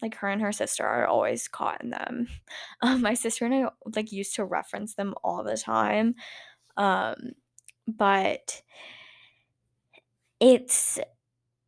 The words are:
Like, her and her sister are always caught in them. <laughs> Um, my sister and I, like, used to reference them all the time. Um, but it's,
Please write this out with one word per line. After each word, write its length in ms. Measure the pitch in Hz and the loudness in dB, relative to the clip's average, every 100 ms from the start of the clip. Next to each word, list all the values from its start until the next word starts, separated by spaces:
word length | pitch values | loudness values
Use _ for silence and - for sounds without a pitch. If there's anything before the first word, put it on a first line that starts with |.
Like, 140 | 226 - | -8 -4
her 140 | 202 | -4
and 120 | 202 | 0
her 120 | 208 | -2
sister 320 | 214 - - 107 | -2 -4 -2 0
are 200 | 117 98 | 2 2
always 440 | 113 110 117 - | 2 2 -2 -6
caught 340 | - - - | -4 -4 -4
in 60 | 240 | -8
them. 380 | - - - 240 - - - | -8 -8 -6 -8 -8 -16 -16
<laughs> 260 | - - | -16 -2
Um, 200 | 240 262 | 2 4
my 120 | 220 | 2
sister 320 | 240 233 - 233 | 0 -2 -2 0
and 80 | |
I, 160 | 269 254 - - | 2 0 -4 -6
like, 200 | 220 214 | -6 -4
used 220 | 196 196 - | -6 -6 -4
to 100 | 190 | -2
reference 500 | - - 202 214 - | -4 -4 -8 -8 -6
them 180 | 202 - | -6 -4
all 220 | - 175 | -4 -4
the 140 | - 220 | -4 -4
time. 580 | - - 214 214 233 240 - - - - _ - | 0 2 4 4 2 0 -8 -18 -20 -20 _ 0
Um, 560 | 202 190 113 - - - _ _ - _ - | 2 2 0 -4 -10 -14 _ _ -20 _ -10
but 760 | 220 202 196 190 - - - _ - - - - - - _ _ _ _ _ _ - _ _ _ _ | 0 2 4 2 -2 -8 -14 _ -20 -20 -20 -20 -20 -20 _ _ _ _ _ _ -20 _ _ _ _
it's, 580 | 247 247 247 - - - - _ _ _ _ _ | 8 8 6 2 2 -2 -6 _ _ _ _ _